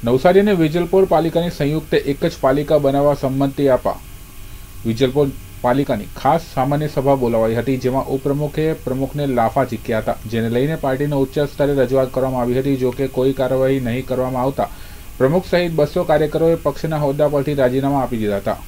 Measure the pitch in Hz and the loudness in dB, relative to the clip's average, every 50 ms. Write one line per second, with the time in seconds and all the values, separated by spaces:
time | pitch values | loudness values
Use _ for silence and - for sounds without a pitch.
0 | - 117 123 131 - 180 180 190 202 214 202 175 165 156 151 175 175 170 - 190 | 2 2 2 4 6 6 6 6 6 6 4 4 2 2 2 0 -2 2 4 4
1 | 190 180 180 156 160 165 - 170 170 175 160 - 151 143 151 156 147 - - 147 | 4 4 4 2 2 2 0 0 -2 -2 -2 -2 -2 0 0 -2 -2 0 -2 0
2 | 143 143 139 - - 170 - - - 135 131 143 151 - 160 147 143 135 135 143 | 0 0 -2 0 -2 -4 -2 0 2 2 2 2 2 2 2 4 4 4 2 4
3 | 143 147 143 139 - 135 131 135 139 139 135 - 143 135 127 120 - 98 - - | 4 2 2 2 -2 -2 0 0 -2 -2 0 2 2 4 4 4 2 -2 -4 -4
4 | - - - - - - - - - - - - - - - - - 117 113 113 | -10 -16 -16 -18 -18 -18 -16 -16 -16 -16 -16 -16 -16 -16 -16 -8 -4 -4 0 0
5 | 139 127 131 147 147 135 135 - - - - - - 123 123 135 147 - 127 104 | 0 0 2 2 0 0 -2 -8 -14 -16 -16 -4 0 0 2 2 0 0 -2 -4
6 | 101 - - - - 131 156 170 - - - 143 127 139 147 147 151 147 - 147 | -4 -10 -12 -2 0 2 2 2 0 -4 -2 -2 0 0 0 -2 -2 -2 -4 -2
7 | 131 139 139 135 127 117 117 113 113 113 113 120 113 139 135 127 120 127 123 135 | 2 2 2 2 2 0 2 2 2 2 0 0 0 -2 -2 0 0 0 0 0
8 | 123 - 131 135 131 143 139 143 151 147 - 160 156 160 160 151 - 127 127 131 | -2 -2 -4 -2 -2 -2 -2 -2 -2 -4 -2 -2 -2 -2 -2 -4 -4 -6 -4 -4
9 | 135 131 - 147 147 139 131 120 113 110 - 143 131 - 120 107 - - 113 110 | -4 -4 -4 -4 -2 0 0 2 0 2 2 0 -2 -2 -4 -8 -4 -2 -2 -2
10 | 110 - 117 - - 110 110 117 113 113 117 120 135 147 160 151 - 139 135 131 | -2 -2 -4 -6 -6 -6 -4 -2 -2 0 0 0 0 0 -2 -2 -2 -2 -2 -2
11 | 147 147 147 139 135 131 - 151 147 139 - - 147 139 143 139 131 120 131 135 | -2 -2 0 0 -2 0 0 -2 -2 -2 0 0 0 0 2 2 2 2 2 0
12 | 135 127 - 131 127 131 131 127 123 120 123 135 135 143 139 127 127 127 123 131 | 0 0 0 -2 -2 0 0 -2 0 0 0 0 0 0 0 0 0 -2 0 -2
13 | 139 131 131 127 127 135 135 135 131 123 131 131 131 131 139 135 127 117 117 131 | -4 -4 0 0 0 2 2 0 0 0 2 2 2 2 2 0 0 -2 -4 -4
14 | 131 - 131 123 127 127 131 123 123 135 139 - 110 - - - - - - - | -4 -4 -2 -2 -2 -2 -2 -2 -2 -2 0 -2 -4 -4 -4 -14 -14 -16 -16 -16
15 | - - - - 123 135 156 185 180 - - 175 175 170 165 156 147 147 - 180 | -14 -14 -2 0 2 4 4 2 0 2 0 0 0 0 2 0 0 0 0 -2
16 | 175 170 156 151 156 151 - 170 165 165 165 165 - - - - - 160 156 151 | 0 2 2 2 2 2 0 2 2 4 2 2 0 -4 -4 -2 -4 -4 -2 0
17 | 147 143 139 147 151 147 147 143 139 151 147 139 131 123 127 135 135 139 143 139 | 0 0 2 2 2 2 2 0 0 0 0 2 2 2 2 2 0 0 0 0
18 | 127 120 123 113 107 104 101 98 98 113 101 - - | 0 -2 -2 -2 -2 0 -2 -2 -2 -2 -4 -4 -8